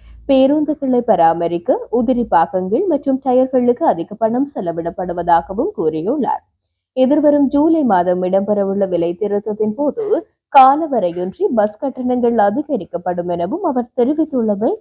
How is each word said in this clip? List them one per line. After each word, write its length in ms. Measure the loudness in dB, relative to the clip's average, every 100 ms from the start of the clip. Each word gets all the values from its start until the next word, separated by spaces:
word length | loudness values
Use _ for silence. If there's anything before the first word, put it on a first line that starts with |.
| -20 -12 0
பேருந்துகளை 720 | 4 4 4 0 -2 0 0
பராமரிக்க 800 | 2 2 2 2 -2 -2 0 -2 -2
உதிரி 340 | -2 0 0 0
பாகங்கள் 580 | 0 0 -2 -2 -2 0
மற்றும் 360 | -2 -2 -2
டயர்களுக்கு 640 | 0 2 2 2 0 2 0
அதிக 280 | -2 -4 -4
பணம் 340 | -2 -2 -4
செலவிடப்படுவதாகவும் 1200 | -4 -6 -4 -6 -6 -6 -4 0 0 0 -4 -4
கூறியுள்ளார். 680 | -2 -2 -2 -2 -2 -2 -4 -8 _ _ _ _ 0
எதிர்வரும் 500 | 2 4 4 2 2
ஜூலை 320 | 2 2 2
மாதம் 380 | 2 2 2 0
இடம்பெறவுள்ள 600 | 0 0 0 0 0 -2 -2
விலை 220 | 0 -2
திருத்தத்தின் 640 | -2 -2 -2 -4 -4 -4 -2
போது 280 | -2 -2 -2 -2 -4 _ _
காலவரையின்றி 920 | 4 6 4 0 -2 -2 -2 -6 -4 -2
பஸ் 240 | 0 0 -2
கட்டணங்கள் 580 | -8 -4 -2 0 0 2
அதிகரிக்கப்படும் 880 | 2 0 -4 -6 -6 -8 -4 -4 -4
எனவும் 320 | -4 -4 -4
அவர் 260 | -4 -4 -4 -2
தெரிவித்துள்ளமை 720 | 0 0 -2 -2 -2 -2 -2 -4